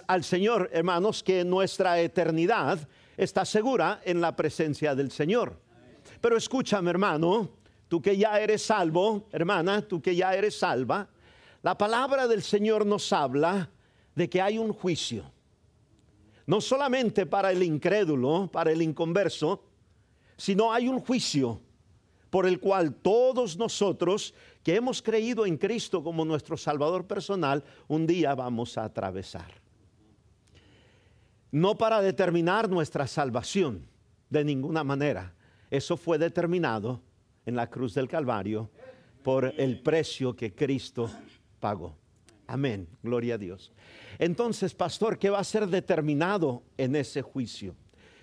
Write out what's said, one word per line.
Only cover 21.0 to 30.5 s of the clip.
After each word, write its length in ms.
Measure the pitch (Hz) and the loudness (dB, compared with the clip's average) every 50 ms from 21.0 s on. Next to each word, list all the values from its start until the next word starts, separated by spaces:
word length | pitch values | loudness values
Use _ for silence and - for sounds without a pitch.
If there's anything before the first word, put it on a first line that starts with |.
| 254 - 269 233 - - - 143 131 117 113 - - _ _ _ _ _ _ _ _ _ _ _ _ _ | -2 -2 -2 -2 -2 -2 -2 0 0 0 -2 -6 -12 _ _ _ _ _ _ _ _ _ _ _ _ _
por 160 | - 190 180 | 0 2 2
el 140 | 185 180 180 | 2 2 2
cual 340 | - 196 196 190 170 147 117 | 0 0 2 2 2 0 -2
todos 640 | - - 180 208 240 254 262 262 247 247 190 156 170 | -2 0 2 4 4 4 4 2 2 0 -2 -2 -4
nosotros 760 | 226 214 - - 208 190 156 - 175 165 196 220 - - - - - - - _ - | -4 -4 -2 0 0 0 0 0 0 0 0 0 -2 -8 -14 -18 -20 -20 -20 _ -2
que 120 | 165 170 | 0 0
hemos 260 | 220 247 262 233 - | 2 2 0 -4 -4
creído 440 | - 220 214 220 220 240 247 220 214 | -2 -2 0 0 0 0 0 -2 0
en 120 | 190 165 - | -2 -2 -2
Cristo 460 | - 196 - 220 - - - 175 139 | -2 -2 -2 -2 -4 -4 -4 -4 -4
como 200 | 165 165 160 160 | -4 -2 -2 -2
nuestro 320 | 160 156 143 - - - | 0 -2 -2 -4 -4 -8
Salvador 520 | - - 156 147 135 143 156 180 185 180 - | -6 -2 -2 0 0 2 0 0 -2 -2 -4
personal, 560 | 202 196 - - 196 190 156 135 139 151 - - - - - - | -6 -6 -4 -4 -2 0 0 0 0 0 -2 -6 -18 -16 -8 -4
un 180 | 151 160 160 | -2 0 2
día 300 | 156 175 185 156 139 139 | 2 2 2 2 2 0
vamos 420 | 123 127 123 120 113 120 - - 117 | 0 -2 -4 -4 -4 -4 -6 -6 -6
a 60 | 110 | -6
atravesar. 800 | 104 - - 98 95 92 95 95 - - 90 80 - - - _ _ _ _ _ _ _ _ _ _ _ _ _ _ _ _ _ _ | -6 -6 -6 -6 -6 -6 -6 -10 -10 -12 -14 -14 -16 -20 -20 _ _ _ _ _ _ _ _ _ _ _ _ _ _ _ _ _ _